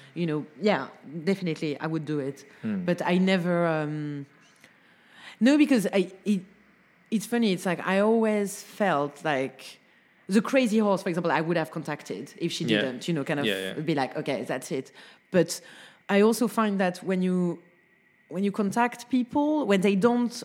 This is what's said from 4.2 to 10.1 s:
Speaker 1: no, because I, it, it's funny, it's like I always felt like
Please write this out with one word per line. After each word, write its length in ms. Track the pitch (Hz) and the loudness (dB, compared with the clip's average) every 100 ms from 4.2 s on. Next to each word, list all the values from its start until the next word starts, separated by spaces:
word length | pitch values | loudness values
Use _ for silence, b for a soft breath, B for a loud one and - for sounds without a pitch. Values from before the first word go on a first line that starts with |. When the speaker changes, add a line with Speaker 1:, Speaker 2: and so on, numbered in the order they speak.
| 139 _ _ _ B B B B B B B B | -12 _ _ _ B B B B B B B B
Speaker 1:
no, 180 | 240 294 | 6 6
because 280 | 302 254 180 | 6 4 4
I, 180 | 202 185 - | 0 0 -2
it, 160 | 202 196 - - _ _ _ _ - | -2 -2 -2 -20 _ _ _ _ -4
it's 160 | 220 - | -4 -2
funny, 260 | 233 220 | 0 2
it's 140 | 180 190 | 2 0
like 200 | 170 - | -2 0
I 120 | 190 | 2
always 640 | 214 226 220 214 202 - | 4 4 2 0 -2 -6
felt 600 | - - 196 147 147 - | -12 -2 2 2 0 -4
like 540 | 160 135 135 - - - _ b b | -2 -2 -2 -6 -20 -20 _ b b